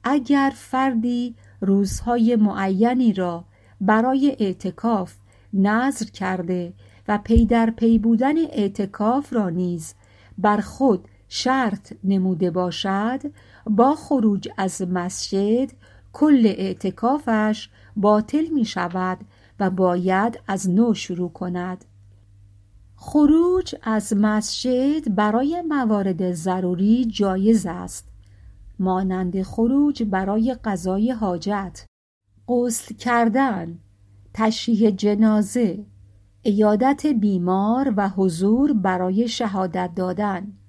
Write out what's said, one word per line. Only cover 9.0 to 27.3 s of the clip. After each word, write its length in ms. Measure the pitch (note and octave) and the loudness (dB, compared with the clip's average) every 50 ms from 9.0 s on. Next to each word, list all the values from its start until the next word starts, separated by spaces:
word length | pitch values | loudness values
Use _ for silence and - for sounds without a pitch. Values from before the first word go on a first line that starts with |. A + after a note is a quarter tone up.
| G#3 G#3+ B3 C#4+ C#4+ - B3+ | -2 0 0 0 -4 -2 -4
را 160 | A#3 G3+ F3+ | -2 -2 -2
نیز 440 | E3 F3+ F3+ F3 F3 E3 D#3+ - - _ _ _ - - - - - | -2 -2 -2 -2 -4 -6 -8 -12 -16 _ _ _ -20 -20 -20 -18 -8
بر 240 | - F3+ G#3 G#3 A3 | 0 2 2 2 2
خود 460 | G#3 - - - C4+ C4 G3+ F3+ - - - _ _ | -2 -6 -4 0 2 2 2 2 -2 -14 -20 _ _
شرط 680 | _ - - - B3+ C4 C4+ B3+ G#3 G3 G3 - - - - - | _ -10 -4 -2 0 0 2 0 -2 -2 -6 -10 -18 -18 -6 -2
نموده 480 | F#3 G3 F#3+ F#3 F#3 F#3 D#3 F#3 F3+ | 0 0 2 0 0 0 0 -2 -2
باشد، 720 | E3 F3+ F3+ F3 E3+ - - G3 G3 G3 G#3 A#3 B3+ C4+ - D4 - - - - - - _ | 0 -2 -2 -2 -4 -4 -4 -2 -2 -2 -2 -2 -4 -4 -8 -10 -14 -14 -20 -20 -20 -14 _
با 300 | A3 G#3+ G3 B3 C4+ D4+ | 0 2 4 4 4 4
خروج 540 | D#4 - - D4 C4 A3 G#3+ G3+ G3 - - - | 0 -2 -2 0 2 2 2 2 0 -4 -8 -6
از 240 | - F#3+ F#3 - - | -4 -4 -4 -4 -6
مسجد 920 | F#3+ F3 F3+ F3+ F3 F#3 - - - - G3 G3 G3+ G#3 A3+ A#3+ C4+ C4+ - _ - - - - - - - | -6 -4 -2 -4 -4 -4 -6 -8 -8 -4 -2 0 2 2 2 0 0 -4 -8 _ -20 -20 -20 -20 -20 -20 -2
کل 320 | - D4 D#4 D4 B3+ A3+ | 0 4 4 6 6 6
اعتکافش 1200 | G#3 F#3+ - F#3+ F#3+ F#3 - - F#3+ F#3 - - A#3 C#4 D4+ - B3 A3 G#3+ G#3+ G#3+ G#3 G#3+ - - _ - - - - | 4 2 0 -4 -6 -6 -4 -6 -6 -4 -2 -2 0 0 0 0 0 0 0 2 0 -2 -4 -8 -18 _ -20 -20 -12 -6
باطل 520 | G#3+ G3 G#3 G#3+ G#3+ A3 - - D4+ D#4+ | 0 2 4 4 4 2 0 -2 -2 -2
می 180 | E4 E4 C#4 A3 | 0 0 -2 -2
شود 520 | - - F#3 F3+ F3 F3 F#3 F3+ F#3 F#3 - - - _ _ _ _ _ - | -2 -2 -6 -6 -4 -4 -4 -2 -4 -4 -6 -10 -20 _ _ _ _ _ -2
و 100 | G3+ F#3 | -2 -2
باید 680 | F#3+ F#3 F#3 F3+ F3 F3+ F3 F#3 F#3 F#3+ G#3 A#3 A3+ - - | 2 2 2 2 2 0 0 0 0 2 0 -2 -4 -8 -8
از 220 | - G3 F#3+ G3 F#3 | -6 -6 -4 -2 0
نو 240 | F3 G#3 A#3 A#3+ G#3 | 2 2 2 2 0
شروع 380 | - - - F3+ E3+ F3+ E3+ | -2 -4 -8 -6 -6 -6 -6
کند. 540 | - - F3+ F3+ F3+ F3+ F3 F#3 F3+ F#3 - _ _ - - - - _ _ _ _ - - - _ - _ _ _ - - - - | -6 -10 -8 -6 -6 -6 -6 -8 -10 -12 -14 _ _ -20 -20 -20 -20 _ _ _ _ -20 -20 -20 _ -20 _ _ _ -20 -20 -20 -20
خروج 800 | - - - - D4+ D4 C#4+ D#4 E4 E4+ F4+ F4+ F#4 F4+ - - - - | -18 -14 -2 2 4 6 6 6 4 4 2 2 0 -2 -4 -12 -8 -4
از 300 | A3+ A3 G#3+ G#3 - A3 | -2 -2 -2 -2 0 0
مسجد 960 | G3+ G#3+ G#3+ G#3+ G#3+ G#3+ - - - - B3+ B3+ B3 C4 C#4 D4+ D#4+ C#4+ A#3 F#3+ | 2 2 2 0 0 -2 -4 -8 -4 -2 -2 0 2 2 0 0 0 -2 -2 0
برای 460 | G#3 G#3 G#3+ G#3 A#3+ C4+ C#4+ E4 F4+ | 0 0 2 2 0 0 -2 -2 -4
موارد 720 | F4 D#4+ D4+ C#4 B3 G#3+ G#3+ G3+ G3 G3 F#3 D#3+ F#3 F3+ F3+ | -4 -2 -2 0 0 0 0 0 0 -2 -2 -2 -2 -4 -4
ضروری 720 | D#3+ D#3+ F#3 F3+ F3+ F3+ F3+ F3+ E3+ G3 G#3 A3+ B3 B3+ | -4 -2 -2 -2 0 -2 -2 0 0 4 4 4 2 2
جایز 600 | A3+ G3 - G3+ G3 | -2 -2 0 0 0